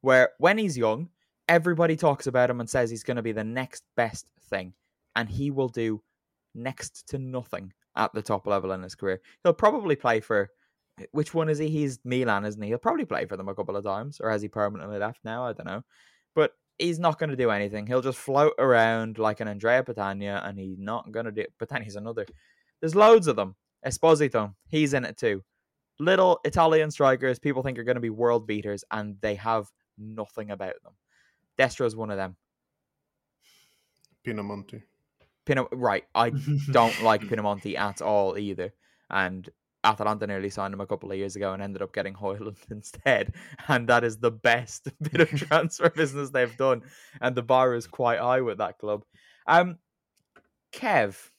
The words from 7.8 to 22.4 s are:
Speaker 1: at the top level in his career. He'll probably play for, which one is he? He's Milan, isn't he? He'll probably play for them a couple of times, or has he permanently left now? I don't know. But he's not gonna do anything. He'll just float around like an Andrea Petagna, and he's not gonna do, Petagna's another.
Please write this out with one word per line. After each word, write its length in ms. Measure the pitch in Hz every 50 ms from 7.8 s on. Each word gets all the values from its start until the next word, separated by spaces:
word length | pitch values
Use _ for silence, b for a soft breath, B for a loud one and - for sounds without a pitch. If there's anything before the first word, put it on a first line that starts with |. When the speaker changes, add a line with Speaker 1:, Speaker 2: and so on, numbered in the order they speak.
| _ _ _
Speaker 1:
at 160 | - 107 - -
the 100 | 107 104
top 240 | - 113 98 -
level 240 | - 101 98 95 95
in 120 | 92 92 92
his 120 | 90 -
career. 260 | _ - 98 92 92 b b b b b
He'll 120 | 175 165
probably 420 | - - - - 285 208 185 147
play 240 | 139 - 127 113 113
for, 300 | 107 - 113 104 98 98 _ _ _ _ _ _ _ _ _ _ - - _
which 200 | 147 151 - -
one 160 | 165 160 156
is 100 | 156 147
he? 100 | 156 156
He's 280 | 156 151 151 139 127 117 _
Milan, 400 | 123 123 127 127 120 107 101 101
isn't 160 | 107 104 104 107
he? 60 | 101
He'll 100 | 113 123
probably 280 | - 226 320 320 277
play 180 | 175 - - -
for 120 | - 101 95
them 100 | 95 98
a 60 | 98
couple 220 | 98 101 - 98
of 60 | 101 101
times, 360 | 104 95 101 117 143 147 -
or 100 | - 110
has 120 | 110 104 101
he 60 | 104
permanently 500 | - 110 104 101 104 98 76 101 104 101
left 260 | 101 107 107 _ _
now? 200 | 113 110 117 123
I 60 | 120 113
don't 120 | - -
know. 160 | 90 92 107 127 b b b b b b b b b _
But 180 | 160 151 - _ _ _ _ _ _
he's 200 | - 175 170 160
not 200 | 175 170 156 -
gonna 160 | 165 151 139
do 140 | 123 127 117
anything. 360 | 107 101 104 101 101 107 104
He'll 160 | 107 123 131 123
just 160 | 135 127 -
float 340 | - - 135 139 147 151 - -
around 600 | 135 135 123 117 113 113 113 113 113 110 110 113
like 220 | 110 107 107 -
an 80 | 113 107
Andrea 340 | 104 101 104 113 120 127 135
Petagna, 640 | - 120 107 101 98 98 98 101 101 101 101 -
and 120 | - 101 101
he's 180 | 95 95 95 92
not 320 | 98 101 113 117 - - 107
gonna 200 | 110 117 113 104
do, 140 | 107 104 - _ _
Petagna's 380 | 113 - 147 131 110 104 98
another. 300 | 104 104 113 117 110 101 - - -